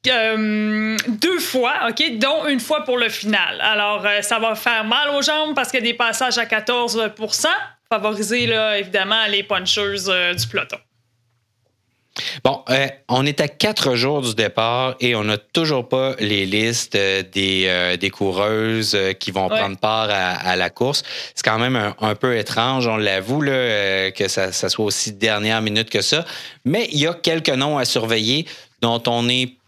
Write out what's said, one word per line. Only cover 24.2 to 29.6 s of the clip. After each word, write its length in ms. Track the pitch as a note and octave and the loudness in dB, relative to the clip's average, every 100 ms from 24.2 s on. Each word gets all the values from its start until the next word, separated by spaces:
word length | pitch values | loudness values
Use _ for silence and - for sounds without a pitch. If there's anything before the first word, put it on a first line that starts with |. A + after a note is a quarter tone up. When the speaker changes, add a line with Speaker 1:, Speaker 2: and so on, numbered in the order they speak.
| F#2+ | 0
Speaker 2:
ça, 240 | - F#2+ | 0 -2
ça 180 | F#2 G2+ | 0 -2
soit 160 | - | 0
aussi 260 | G#2+ - - | 0 -2 -4
dernière 480 | G2+ A2 G#2 G#2+ A2+ | -2 0 0 0 0
minute 280 | A2 G#2 A2 | 0 0 0
que 120 | - | 0
ça. 240 | - D3+ E3 - - - | 0 0 -2 -12 -16 -6
Mais 220 | B2+ G3 A#3 | -2 0 0
il 80 | D3+ | 0
y 80 | D#3 | 0
a 60 | |
quelques 360 | E3+ - D#3+ D#3 | 0 -2 0 0
noms 280 | C3 C#3+ C#3+ | 0 0 0
à 80 | |
surveiller 600 | A#2+ - A2+ A2+ A2 C#3 E3+ - - _ | 0 -2 0 0 2 -2 -4 -14 -20 _
dont 200 | A#2 A#2 A#2+ | 0 2 0
on 220 | A#2+ A#2+ | 2 2
est 260 | B2+ B2+ - | 0 -2 -8